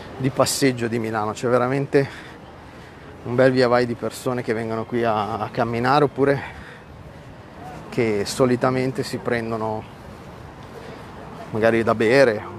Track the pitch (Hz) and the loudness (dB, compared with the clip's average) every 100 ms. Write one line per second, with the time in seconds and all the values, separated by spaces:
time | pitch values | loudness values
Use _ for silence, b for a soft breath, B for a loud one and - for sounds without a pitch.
0 | B - 135 135 127 - 139 120 113 117 | B -4 -4 2 2 4 2 2 -2 -2
1 | 110 110 107 104 123 123 123 139 139 143 | -2 -2 -4 -2 2 2 2 0 2 2
2 | 139 B B B - - - B B B | 2 B B B -20 -20 -20 B B B
3 | B - 117 120 131 127 120 123 123 113 | B -14 -4 4 6 6 6 4 2 -2
4 | 110 - 131 123 120 113 113 113 110 120 | -6 -4 -4 -2 -2 -2 -2 -4 -2 0
5 | 117 107 101 110 110 - 117 117 127 147 | 2 2 0 -2 -4 -2 0 2 4 4
6 | 143 - 135 139 B B B B B - | 4 2 2 2 B B B B B -20
7 | - - - - - - - - - - | -18 -18 -18 -20 -20 -16 -16 -14 -8 0
8 | 113 104 98 - 131 120 131 127 131 131 | 2 2 -2 2 2 4 2 2 -2 -4
9 | 127 120 - 117 113 113 110 107 - - | -6 -4 -2 -2 -2 -4 -4 -4 -8 -16
10 | - - - - - - B B B B | -18 -18 -18 -16 -18 -18 B B B B
11 | B - - - - 113 113 113 113 113 | B -16 -16 -16 -8 2 4 4 2 2
12 | 113 135 127 104 107 | 4 6 6 4 -6